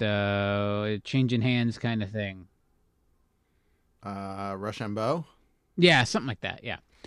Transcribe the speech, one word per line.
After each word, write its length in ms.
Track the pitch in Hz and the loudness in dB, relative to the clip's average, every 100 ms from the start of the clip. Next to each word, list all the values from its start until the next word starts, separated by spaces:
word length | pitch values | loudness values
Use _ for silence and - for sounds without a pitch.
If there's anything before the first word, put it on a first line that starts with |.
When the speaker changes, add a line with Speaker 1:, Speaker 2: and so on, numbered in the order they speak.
Speaker 1:
uh, 960 | 107 101 101 101 101 101 101 104 107 104 | 0 2 2 2 2 0 0 0 -2 -4
changing 380 | - 135 127 120 | -2 2 2 2
hands 360 | 123 123 117 - | 2 2 2 0
kinda 300 | 120 113 101 | -2 -2 -2
thing. 400 | 107 101 95 92 _ _ _ _ _ _ _ _ _ _ _ _ _ _ _ | -4 -4 -6 -18 _ _ _ _ _ _ _ _ _ _ _ _ _ _ _
Speaker 2:
Uh, 540 | 98 98 98 98 98 95 | -10 -8 -8 -6 -6 -6
Rochambeau? 680 | 107 - 110 104 113 165 - _ _ _ _ - | -6 -6 -6 -2 0 -2 -6 _ _ _ _ 2
Speaker 1:
Yeah, 260 | 175 143 | 6 6
something 240 | 117 - 165 | 4 0 -4
like 140 | 104 | -6
that, 220 | 95 - | -8 -8
yeah. 140 | 117 - _ _ | -10 -10 _ _